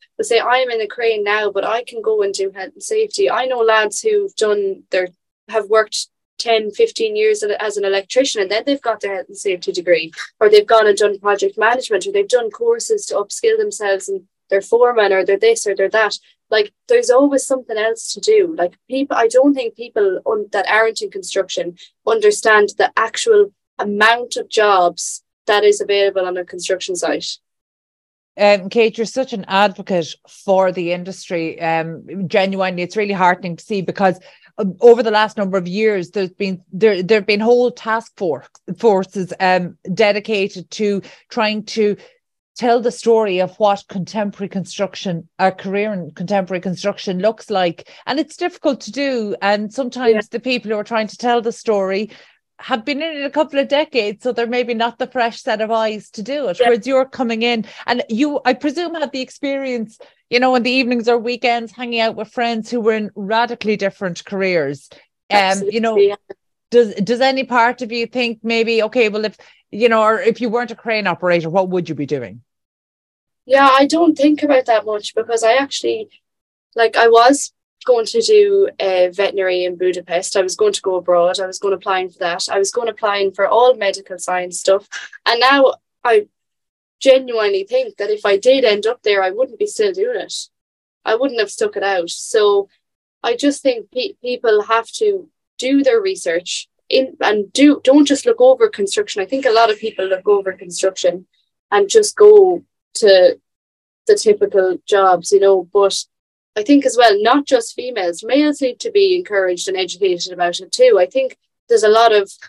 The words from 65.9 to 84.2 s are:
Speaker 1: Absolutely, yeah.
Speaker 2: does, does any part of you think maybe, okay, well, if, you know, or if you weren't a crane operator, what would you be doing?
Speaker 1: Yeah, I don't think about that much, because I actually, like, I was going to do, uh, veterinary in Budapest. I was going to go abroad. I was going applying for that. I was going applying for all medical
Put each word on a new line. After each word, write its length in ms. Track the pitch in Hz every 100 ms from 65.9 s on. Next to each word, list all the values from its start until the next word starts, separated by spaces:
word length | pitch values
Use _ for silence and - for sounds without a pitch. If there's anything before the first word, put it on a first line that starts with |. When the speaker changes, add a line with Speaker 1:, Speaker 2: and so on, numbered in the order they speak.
Speaker 1:
Absolutely, 160 | 214 202
yeah. 80 | 202 - - _ _ _
Speaker 2:
does, 240 | 240 220 196
does 240 | 190 240
any 220 | 262 262
part 400 | 262 247 233 240
of 80 | 240
you 160 | 233 233
think 340 | 254 240 226
maybe, 380 | 226 233 226 226
okay, 240 | 214 254 214
well, 160 | 214
if, 120 | 214 - - _ _
you 160 | 202 240
know, 140 | 226
or 180 | 214 220
if 200 | 202 226
you 80 | 233
weren't 220 | 233 233
a 60 | 226
crane 320 | 233 220 196
operator, 420 | 165 180 175 160
what 200 | 190 185
would 180 | 185 165
you 80 | 151
be 100 | 143
doing? 360 | 147 110 117 _ _ _ _ _ _ _ _ _ _
Speaker 1:
Yeah, 240 | - 269 277
I 180 | 269 277
don't 300 | 320 339 311
think 280 | 294 294
about 220 | 294 262 254
that 180 | 220
much, 320 | 208 208 - -
because 260 | 226 226
I 120 | 226
actually, 560 | 262 277 - - 233 208 _ _ _ _ _ _ 233
like, 200 | 226 -
I 120 | 226
was 440 | 233 240 285 - _ _ _
going 220 | - 233 214
to 140 | 233
do, 480 | 214 214 202 196 196 -
uh, 300 | 190 185 180
veterinary 520 | 180 196 196 185 180
in 120 | 180 175
Budapest. 600 | 185 180 175 175 190 202
I 60 |
was 120 | 185
going 180 | - 214
to 80 | 196
go 120 | 196
abroad. 460 | 185 175 175 175 185
I 80 | 185
was 100 | 185
going 160 | 202
applying 360 | 185 208 190 185
for 100 | -
that. 280 | 175 175 -
I 100 | 196
was 120 | 196
going 180 | 240 233
applying 440 | 214 214 202 190
for 160 | 190 196
all 260 | 226 247
medical 440 | 240 196 190 - 180